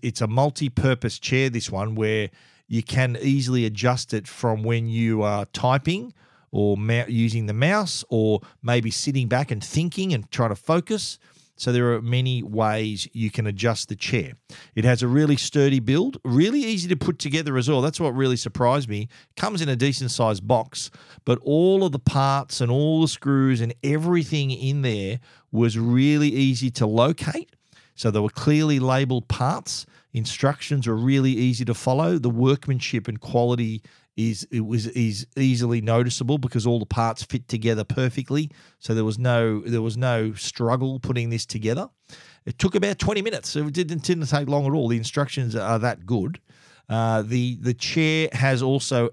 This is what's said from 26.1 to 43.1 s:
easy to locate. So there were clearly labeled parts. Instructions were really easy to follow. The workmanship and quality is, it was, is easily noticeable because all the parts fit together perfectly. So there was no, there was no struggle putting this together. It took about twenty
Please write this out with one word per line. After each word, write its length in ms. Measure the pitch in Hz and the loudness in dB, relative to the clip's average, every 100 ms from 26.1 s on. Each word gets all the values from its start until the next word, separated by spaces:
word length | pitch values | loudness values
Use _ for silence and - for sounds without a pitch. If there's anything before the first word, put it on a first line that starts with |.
| 151 147 | 4 2
easy 420 | 123 135 127 131 | 2 2 2 -2
to 140 | 117 110 | 0 0
locate. 720 | 110 131 165 151 330 - _ _ - _ | 4 2 2 -4 -6 -10 _ _ -20 _
So 160 | - 117 | -4 0
there 120 | 104 | 0
were 80 | 104 | 0
clearly 480 | - - 151 156 143 | 0 2 4 4 2
labeled 500 | 131 131 135 127 - | 2 2 2 -2 -2
parts. 560 | - 127 226 - - - _ _ | -2 0 -2 -6 -10 -10 _ _
Instructions 720 | 123 113 - 135 147 - 143 117 | -6 -6 0 0 0 -2 -2 0
were 100 | 110 | 0
really 360 | 123 135 131 | 2 4 4
easy 340 | 123 127 120 120 | 4 2 2 -2
to 80 | |
follow. 420 | 113 - 131 165 175 | -2 0 0 2 0
The 140 | 123 | 0
workmanship 760 | 117 131 139 - 127 - 117 104 | 2 2 2 0 -4 -2 -4 -4
and 140 | 117 | -10
quality 600 | - 123 120 120 113 110 - _ _ - | -2 0 2 0 -2 -6 -10 _ _ -4
is, 320 | 113 101 - | -2 -2 -6
it 140 | 120 | -6
was, 220 | 110 117 107 | -2 -2 -2
is 380 | 123 113 101 120 - | -2 -2 -2 -8 0
easily 460 | 131 123 120 117 | 2 2 2 0
noticeable 560 | 107 113 123 - 123 147 | 2 2 2 -2 0 0
because 280 | 127 123 113 | 0 -2 0
all 120 | 120 | 0
the 80 | 104 | 0
parts 360 | - 113 110 | -2 -2 -2
fit 240 | - 131 - | -6 -8 -6
together 360 | 117 113 113 | -2 0 0
perfectly. 640 | 104 - 127 123 131 139 151 - - _ | -2 -2 -2 -2 -4 -4 -4 -10 -20 _
So 160 | - | -4
there 100 | 113 | 0
was 140 | 110 107 | 0 0
no, 420 | 123 120 113 107 | 2 2 2 0
there 220 | 107 117 | -2 -2
was 160 | 113 107 | -2 -2
no 340 | 127 117 110 | 0 0 -2
struggle 680 | 104 - - 117 127 131 131 | -4 -10 -2 0 0 0 -4
putting 300 | - 123 117 | -4 -2 -2
this 160 | 117 | -4
together. 460 | - - 110 131 254 _ _ - - - - | -6 -4 -2 -2 -4 _ _ -20 -20 -14 -12
It 120 | - | -2
took 160 | 190 | 0
about 240 | 202 202 196 | 2 0 0
twenty 220 | - | 0